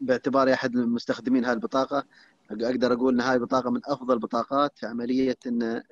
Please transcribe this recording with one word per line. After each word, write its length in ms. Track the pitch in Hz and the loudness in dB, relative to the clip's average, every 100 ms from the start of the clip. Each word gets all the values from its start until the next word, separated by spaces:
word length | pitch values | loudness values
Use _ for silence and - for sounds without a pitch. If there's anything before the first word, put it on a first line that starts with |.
باعتباري 520 | 131 120 139 131 131 | 0 0 2 2 4
أحد 220 | 127 131 123 | 2 0 0
المستخدمين 680 | 117 120 - 107 117 131 123 | 0 -2 -2 -4 0 2 2
هاي 80 | |
البطاقة، 460 | 117 123 135 131 143 | -2 -2 -2 -2 -4
أق-، 640 | - _ - _ _ 107 | -6 _ -20 _ _ -4
أقدر 300 | 113 127 120 | -2 0 2
أقول 200 | 120 131 | 2 2
إن 80 | 123 | 2
هاي 180 | 127 127 | 2 2
بطاقة 320 | 120 131 123 | 2 0 0
من 100 | 120 135 | -2 -2
أفضل 280 | 135 127 | -4 0
البطاقات 640 | 120 110 120 113 139 143 - | -2 0 -4 -2 0 -2 -4
في 80 | 107 | -8
عملية 500 | 117 120 127 131 123 127 | -6 -2 0 0 -2 -4
إن 360 | 117 113 117 - | -2 -2 -4 -6